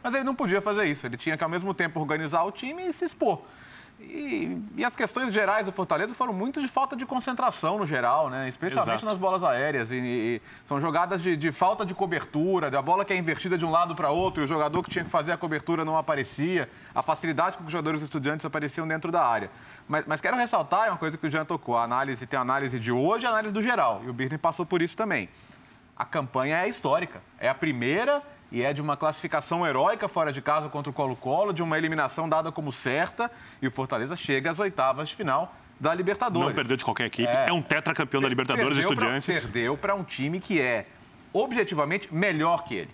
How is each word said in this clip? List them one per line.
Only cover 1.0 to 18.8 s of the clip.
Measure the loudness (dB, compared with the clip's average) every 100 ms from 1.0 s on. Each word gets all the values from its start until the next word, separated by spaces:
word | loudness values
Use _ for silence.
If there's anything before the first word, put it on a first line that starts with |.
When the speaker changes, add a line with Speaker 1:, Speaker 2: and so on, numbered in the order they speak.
Speaker 1:
ele | -4 -6
tinha | -4 -2
que |
ao | 0
mesmo | -2 -2
tempo | -2 -2 -2
organizar | -2 -2 0 0
o | 0
time | -4 -8 -6 -6
e |
se | -4
expor. | -4 0 0 0 -4 -20 -20 -20 -20 -20
E, | -14 -10 -4 -2 -2 -4 -8 -2
e |
as | -2
questões | 0 -2 0 0
gerais | 2 4 2 0
do |
Fortaleza | -4 0 0 0
foram | -2 -2
muito | -2 -4 -2
de | -2
falta | 0 0
de | -2
concentração | -4 -4 -4 0 0 0 -2 0
no |
geral, | 0 2 4 4 2
né? | -2 -6
Especialmente | -4 -2 0 2 0
Speaker 2:
Exato. | 0
Speaker 1:
nas | 0
bolas | 2 2
aéreas. | 2 2 2 0 -2
E, | -2
e, | -2 0 0 -2
e | -4 -20
são | -4 0
jogadas | 2 2 2 0
de, | 0 2
de | 0
falta | 2 2 2
de | -2 -2
cobertura, | -2 -2 -2 0 2 2 2
da | 0
bola | 2 2
que | 4
é | 0
invertida | 0 -2 0 0
de | 4
um |
lado | 4 2 0
pra | 2
outro | 4 2 2
e |
o | 0
jogador | 2 2 0
que | -2
tinha | -4
que | 0
fazer | 0 0
a | -2
cobertura | -2 -4 0 0
não | 2 0
aparecia. | 2 0 -2 -2 0 0 -2 -8 -8
A | -4
facilidade | 0 0 0 2 0 0
com |
que | -6
os |
jogadores | -4 -2 -2
estudiantes | -4 -4 -2 -2 -4
apareciam | -4 -4 -4